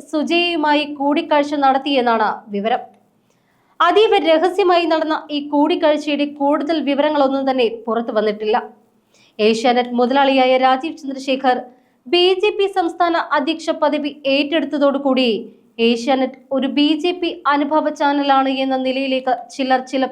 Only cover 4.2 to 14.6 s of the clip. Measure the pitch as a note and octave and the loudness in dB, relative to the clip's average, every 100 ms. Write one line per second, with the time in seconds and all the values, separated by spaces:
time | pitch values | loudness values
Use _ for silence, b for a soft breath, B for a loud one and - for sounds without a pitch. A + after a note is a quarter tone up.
4.2 | D#4 D#4+ F4+ F4+ F#4 F4+ E4+ D#4+ D#4 D#4 | 4 4 2 2 2 2 2 0 0 -4
5.2 | - D4 D4 D4 D4+ F4 D#4+ D4+ D4+ C#4+ | -4 -8 -2 2 2 2 2 2 0 -2
6.2 | C#4+ - C#4+ D4+ D4 E4 C4 C#4 D4+ D4+ | -4 -2 0 0 0 -2 0 0 0 2
7.2 | C4+ C4+ C4+ C4 A3+ A3+ - A3 A#3 G#3+ | 2 0 -2 0 0 -2 -4 -4 -2 -2
8.2 | G#3+ G#3 G#3+ A3+ - - _ _ b b | -2 -2 -2 -2 -4 -14 _ _ b b
9.2 | b - G#3+ A3+ B3+ B3 B3 A#3+ B3 C#4 | b -2 0 2 2 2 0 0 0 2
10.2 | C#4 C4+ B3+ C4 C4 C4 D#4+ - C4+ C4+ | 4 4 4 4 2 2 -2 -10 -10 -8
11.2 | - C4 C4 B3 - b b b - F4 | -4 -2 0 0 -4 b b b -2 2
12.2 | F4+ F#4 G#4 G#4 G4 G4 E4+ E4+ F4 E4 | 2 2 0 0 -2 -2 -4 0 0 0
13.2 | - C#4 C#4+ D#4+ - D#4+ D4+ D4 D4 - | -2 -2 -2 -4 -4 -2 0 0 -4 -6
14.2 | C#4 C4+ C#4+ D#4+ | -2 0 0 -2